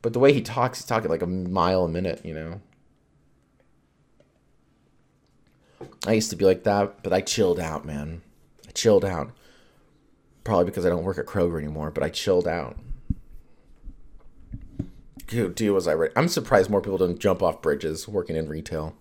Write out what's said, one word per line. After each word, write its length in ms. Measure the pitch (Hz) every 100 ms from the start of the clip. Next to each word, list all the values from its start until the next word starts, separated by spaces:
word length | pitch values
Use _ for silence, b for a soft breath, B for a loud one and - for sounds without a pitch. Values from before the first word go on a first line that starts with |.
But 100 | 117
the 80 | 120
way 120 | 135
he 100 | 139
talks, 360 | 110 - 123 123
he's 80 | -
talking, 240 | 113 107
like, 120 | 82
a 40 | 87
mile 580 | 92 90 95 87 92
a 40 | 87
minute, 320 | 82 92 67
you 80 | -
know? 280 | 78 80 92 _ _ _ _ _ _ _ _ _ _ _ _ _ _ _ _ _ _ _ _ _ _ _ _ _ _ _ _ _ _ B B - - -
I 60 |
used 180 | 110 110
to 60 | 87
be 80 |
like 180 | 95 92
that, 400 | - 101 101 -
but 100 | 98
I 80 | 92
chilled 380 | - - 95 87
out, 260 | 82 78
man. 380 | 78 73 73 82 - _ _ _ -
I 20 |
chilled 340 | - 113 101
out. 280 | 98 85 67 - b b b b b _ _ _ _ _ -
Probably 160 | 98
because 220 | 90 98 90
I 20 |
don't 160 | 87
work 140 | 90 90
at 80 | -
Kroger 320 | 101 87 80
anymore, 320 | 73 76 76
but 120 | -
I 60 | 78
chilled 400 | - - 90 85
out. 300 | 85 64 - - - - - - - - - _ - - - - - - - - - - - - - - - -
Dude, 280 | 117 95
dude, 200 | - 107
was 120 | 98 85
I 60 |
ready. 220 | 78 80 -
I'm 100 | -
surprised 440 | - 120 110 95
more 100 | 101
people 160 | 101 92
don't 220 | 90 85
jump 240 | 101 90
off 180 | 87 -
bridges 480 | 80 - 78 80 -
working 260 | 101 -
in 140 | 80 80
retail. 480 | 78 80 80 78 -